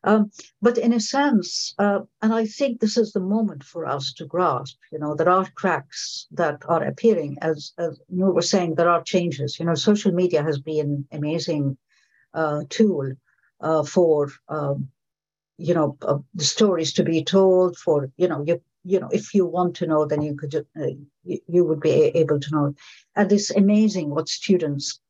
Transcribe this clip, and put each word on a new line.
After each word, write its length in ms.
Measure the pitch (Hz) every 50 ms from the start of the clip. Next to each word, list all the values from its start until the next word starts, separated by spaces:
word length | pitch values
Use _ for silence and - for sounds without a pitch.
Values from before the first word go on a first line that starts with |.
| -
Um, 260 | - 214 220 208 - _ - - - _ _
but 160 | 202 240 240
in 140 | - - 233
a 80 | 240 233
sense, 720 | 214 - - 269 285 294 247 196 175 - - - - - - -
uh, 200 | 202 202 202 208 - _ _ _
and 120 | - 220 226
I 120 | 226 226
think 360 | 214 - - 285 269 240 -
this 160 | - 208 -
is 160 | 240 220 208 -
the 80 | 208
moment 420 | 180 190 202 226 220 196 156 139 -
for 220 | - - 170 160
us 260 | 131 139 139 135 - -
to 120 | - 165
grasp, 520 | 147 - 175 185 160 135 123 135 131 - _ _ _
you 80 | 151 156
know, 160 | 151 147 151
there 140 | 147 160 175
are 200 | 180 190 190 190 _
cracks 720 | - - 185 165 139 143 _ - - - - - - - _
that 300 | 156 151 170 151 151 147 -
are 160 | - 170 160 -
appearing. 540 | - 139 - - 226 208 170 151 139 139 -
As, 300 | 160 160 156 151 - - _
as 240 | - 170 160 143 _ _ _
Noor 240 | 190 180 190 196 170
was 160 | 165 170 -
saying, 260 | - 196 180 170 156
there 140 | 156 170 175
are 120 | 170 170
changes. 560 | 170 - - 185 175 175 143 127 135 - - -
You 60 | 165
know, 100 | 170 165
social 360 | 143 - 214 208 208 - 196
media 320 | 170 180 185 175 175 151 147
has 160 | 160 147 139
been 280 | 135 156 156 151 147 143
an 180 | 143 143 139 _ 139 143
amazing, 580 | 147 151 160 165 156 175 160 147 143 139 135 _ _ _ _ _ _ _ _ _ _ _ -
uh, 300 | 160 160 151 147 147 147 139
tool, 440 | - - 220 208 180 143 135 135 135 _ _ _ _ _ _ _ _ _
uh, 220 | - 156 160 156 151
for, 460 | 143 - 185 175 165 156 147 147 143 - _ _ -
um, 400 | 156 156 147 139 143 135 135 135 _ _ _ _ _ _ _ _ _ _ _ _ _
you 160 | - 165 151 175
know, 240 | 165 151 147 - _
uh, 160 | - - 156 143 - _ -
the 100 | 175 147
stories 480 | - - - 214 202 180 165 160 151 -
to 100 | - -
be 200 | - 165 160 -
told, 540 | - 190 196 190 190 185 185 185 180 180
for, 340 | - - 175 151 147 135 135 _
you 100 | - 180
know, 160 | 180 160 143 147
you, 160 | 160 170 - _ _ _ _ _
you 160 | 180 196 -
know, 80 | - - -
if 200 | 214 - - -
you 120 | 202 180
want 300 | 165 160 180 180 175 175
to 120 | - 175
know, 180 | 160 156 151 151
then 160 | 143 151 147
you 140 | 151 151 147
could, 180 | 143 151 143 147
uh, 320 | 151 147 _ _ 160 143 117 135 139 143 _ _ _ _
you, 160 | 175 180 - _
you 160 | - 170 180 175
would 160 | 156 156 147
be 120 | 156 156
a-, 260 | 147 156 156 - -
able 220 | 170 156 143 151 147
to 100 | 139 143
know. 220 | 151 151 143 143 143 _ - - - - _ _ _
And 160 | 202 208 185
it's 200 | 208 202 202 -
amazing 580 | - 196 196 196 208 214 220 214 175 185 156 147
what 180 | 143 160 160
students 720 | - - - - - 190 175 165 147 143 143 - - - - _